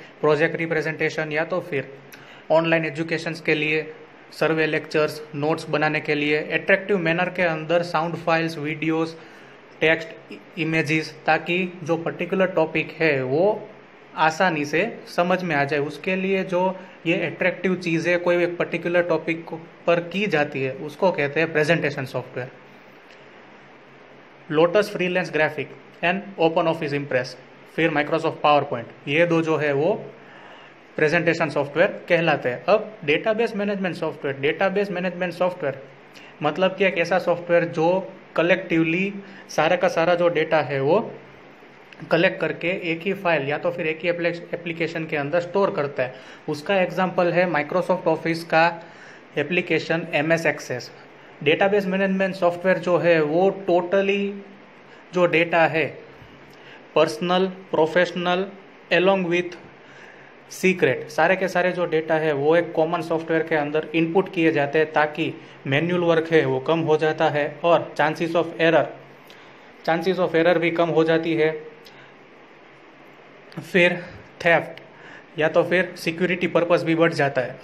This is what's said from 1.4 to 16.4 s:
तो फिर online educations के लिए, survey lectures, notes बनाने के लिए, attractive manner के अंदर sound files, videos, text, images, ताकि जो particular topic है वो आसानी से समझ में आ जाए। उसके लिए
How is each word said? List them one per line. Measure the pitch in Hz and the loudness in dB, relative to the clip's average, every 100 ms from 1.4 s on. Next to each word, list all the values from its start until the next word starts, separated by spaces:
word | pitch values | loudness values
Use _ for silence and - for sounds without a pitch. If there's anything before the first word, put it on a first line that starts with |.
तो | 165 180 | -2 -4
फिर | - 135 - - - - - - - | -4 -6 -8 -14 -20 -20 -20 -16 2
online | 160 165 165 | 2 4 0
educations | 156 143 165 165 175 160 | 0 -6 -4 -4 -6 -4
के | - | 0
लिए, | 151 151 156 151 - - - - | 0 0 -2 -4 -12 -20 -20 -20
survey | - 156 160 156 | -2 0 2 0
lectures, | 156 151 156 151 143 - | -2 -2 0 0 -2 -12
notes | 147 147 160 - | -4 -2 -2 -2
बनाने | 151 156 151 | 0 0 0
के | 151 | -2
लिए, | 147 147 151 170 | -2 0 0 0
attractive | 165 165 190 196 202 | -2 2 0 2 0
manner | 160 165 180 | 0 0 -2
के | 180 | 0
अंदर | 175 160 156 170 | -2 -2 0 0
sound | 170 160 170 160 | 0 -2 -2 -4
files, | 170 165 165 160 | 0 0 0 -4
videos, | 147 151 160 160 165 - - - - - - - | -8 -4 -2 0 -2 -6 -18 -20 -20 -20 -20 0
text, | 160 165 - - - - - - | 2 2 -2 -16 -20 -20 -14 -6
images, | 160 160 147 156 151 - - | 0 0 0 -2 -2 -4 0
ताकि | 156 - 175 185 - | 2 2 -2 -2 -6
जो | 151 165 | -2 -2
particular | 170 165 175 190 185 | -2 -6 -2 0 2
topic | 165 160 160 147 - | 2 0 0 -4 0
है | 160 139 | 0 2
वो | 127 143 196 226 - - - - - 170 | 0 2 2 0 -8 -20 -20 -20 -12 0
आसानी | 160 - 190 156 | 0 2 0 0
से | 143 160 220 - - - | 0 0 -2 -6 -6 -2
समझ | 180 185 | 0 0
में | 175 143 | 0 0
आ | |
जाए। | 139 147 | 0 0
उसके | 147 151 185 185 | -2 -6 -4 -2
लिए | 190 190 | 0 -2